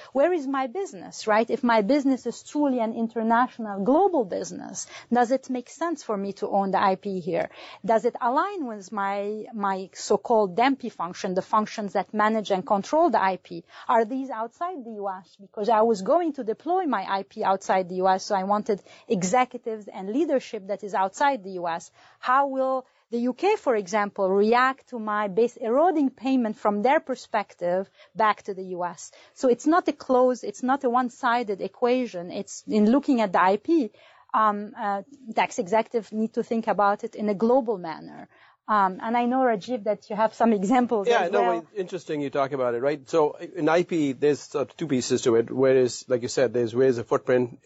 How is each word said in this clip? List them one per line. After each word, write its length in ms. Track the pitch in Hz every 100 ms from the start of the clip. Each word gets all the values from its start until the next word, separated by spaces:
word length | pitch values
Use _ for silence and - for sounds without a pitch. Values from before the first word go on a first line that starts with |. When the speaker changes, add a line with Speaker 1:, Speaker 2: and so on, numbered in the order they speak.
| -
Speaker 1:
Where 200 | 262 320
is 140 | 359 269
my 200 | 269 262
business, 640 | 370 381 185 180 - 214
right? 200 | 214 233
If 140 | 233
my 200 | 240 226
business 440 | 202 294 269 254 240
is 160 | -
truly 380 | - 302 285 247
an 140 | 220
international 920 | 226 226 226 220 226 247 - 220 196
global 400 | 196 302 392 330
business, 640 | 190 196 170 - - 190 - - -
does 180 | 233 233
it 180 | 262 -
make 220 | 254 -
sense 320 | - 339 311
for 140 | - 202
me 160 | 202
to 140 | - 202
own 240 | 202 196
the 100 | 185
I 140 | 202 190
P 240 | 202 185
here? 280 | 165 165 - - - -
Does 200 | 196 226
it 120 | 233 240
align 460 | 247 277 381 403 254
with 240 | 214 185
my, 540 | 208 196 202 202 214 208
my 360 | 226 202 190 190
so-called 640 | - - 208 - 226 196 175
dempi 340 | 254 262 226
function, 440 | - 175 - 196
the 80 | 185
functions 500 | - 220 208 - 202
that 200 | 202 175
manage 380 | 214 214 220 190
and 160 | 190 180
control 440 | 202 - 302 339
the 120 | 214
I 140 | 190 180
P? 260 | - 170 - - -
Are 160 | 233
these 260 | 220 262 269
outside 540 | 220 233 - 349 349
the 120 | 233 214
U 60 | 196
S? 280 | 185 - _
Because 280 | 196 - 208
I 140 | 214
was 200 | 233 202
going 300 | 190 330 339
to 100 | 277
deploy 420 | 208 214 302 370 339
my 200 | 214 185
I 140 | 196
P 220 | 202 220
outside 440 | 190 196 - 190 180
the 80 | 185
U 120 | 190
S, 160 | 190
so 100 | -
I 80 | 196
wanted 400 | 190 208 214 196 - - -
executives 760 | 208 180 254 254 240 233 220 202
and 240 | 208 190
leadership 540 | 247 320 262 - 214 190
that 160 | 196
is 120 | 208
outside 480 | 196 190 - 285 262
the 100 | 190
U 160 | 185 170
S. 220 | 170 - _ - _
How 280 | - 262 277
will 380 | 262 262 262 254 _ _
the 80 | 240
U 160 | 247
K, 200 | 247 370 427
for 200 | 285 220
example, 520 | 175 214 202 - 190
react 600 | 202 214 240 262 262 _
to 100 | 240
my 300 | 214 208 208
base 280 | 180 233 -
eroding 540 | 226 262 349 311 269
payment 460 | - 262 262 220 214
from 260 | 214 208
their 160 | 240 320
perspective 880 | 311 254 - 220 - - 175 185 196 _ - 175
back 260 | 214 -
to 100 | -
the 100 | 185 185 175
U 80 |
S? 280 | 175 165 - - -
So 140 | - 254
it's 180 | 240 294
not 200 | 349 330
a 60 |
close, 500 | 277 - 254 254 247
it's 200 | - -
not 200 | 247 277
a 80 | 254
one-sided 680 | 240 247 - 247 240 208 185
equation. 720 | 190 - 240 254 233 180 175
It's 320 | 202 - - -
in 240 | 214 208
looking 300 | 269 285 240
at 120 | 208
the 100 | 175
I 160 | 180 208
P, 320 | - 330 220 - - _ _
um, 400 | 214 214 208 208 -
uh, 260 | 208 202 196 - 220 220
tax 220 | 180 -
executives 520 | 175 220 220 233 196
need 220 | 220 220
to 100 | 240
think 240 | 214 226 220
about 380 | 190 202 208
it 100 | 220
in 140 | - 208
a 60 |
global 420 | 196 226 262 233 196
manner. 520 | 170 156 165 151 - _ _ _ -
Um, 320 | 214 190 185
and 120 | 226 240
I 100 | 240
know, 140 | 254
Rajiv, 440 | 254 214 214 247
that 240 | 208 208 -
you 80 | 208
have 180 | 220
some 200 | - 233
examples 520 | 208 190 247 247 226 196
Speaker 2:
Yeah, 180 | 233
Speaker 1:
as 60 | 175
Speaker 2:
no, 120 | 202
Speaker 1:
well. 80 | 240
Speaker 2:
well, 140 | 233 - 208
interesting 460 | 180 180 - 151
you 80 | 139
talk 220 | 143 135
about 220 | 135 123
it, 60 | 117
right? 280 | 135 151 131
So 280 | 165 151 -
in 320 | 170 175 156
I 140 | 170
P, 300 | 170 170 143
there's 280 | 127 151 139
sort 300 | - 147 127
of 60 | -
two 120 | 156
pieces 340 | 127 - 123
to 140 | 127 113
it. 140 | 117
Where 260 | 120 135 131
is, 300 | 123 - -
like 140 | 123
you 60 | 117
said, 260 | - 120
there's 200 | 120 117
where 140 | 117 135
is 80 | 120
the 80 |
footprint 560 | - 135 - 127 123 -